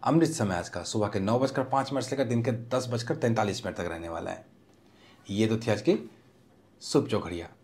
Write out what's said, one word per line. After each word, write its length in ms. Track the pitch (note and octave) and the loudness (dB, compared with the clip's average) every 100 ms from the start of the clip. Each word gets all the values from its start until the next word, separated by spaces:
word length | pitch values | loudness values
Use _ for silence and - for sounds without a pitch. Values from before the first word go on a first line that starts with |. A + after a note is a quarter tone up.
अमृत 280 | A#2+ D#3 D#3+ | 6 6 4
समय 240 | - G#2+ | 2 0
आज 140 | F2 E2+ | 0 -4
का 140 | - | -8
सुबह 240 | F2 A2+ G#2 | -4 -2 0
के 120 | G2+ | 0
नौ 180 | F#2+ A#2+ | 2 2
बजकर 240 | C3 C#3+ | 2 0
पाँच 280 | B2+ C3+ C3+ | 0 0 0
मिनट 120 | C#3 | -2
से 60 | A#2+ | -4
लेकर 180 | C3+ A#2+ | -2 0
दिन 140 | A#2+ | 0
के 100 | A#2 A#2 - | 0 -2 -2
दस 180 | B2+ A#2+ | -2 -2
बजकर 280 | A#2+ - D#3 | -4 -2 0
तैंतालीस 480 | B2 A2 G#2 F#2 | 2 2 2 0
मिनट 120 | F#2+ F2 | -6 -4
तक 80 | |
रहने 240 | F2 E2+ E2 | -6 -6 -8
वाला 220 | E2 - | -6 -6
है। 140 | - - - - - - - - - - | -10 -14 -20 -20 -20 -20 -20 -20 -20 -6
ये 200 | G2+ A2 | 2 2
तो 100 | A2+ | 2
थी 140 | A2+ | 2
आज 100 | G#2+ | 0
की 140 | - G3+ - - - _ _ - _ - | 4 2 0 -18 -20 _ _ -20 _ -18
शुभ 260 | - D#3 - | 0 0 2
चौघड़िया। 400 | G#2 E2 F2 E2+ - | -2 -2 -8 -10 -16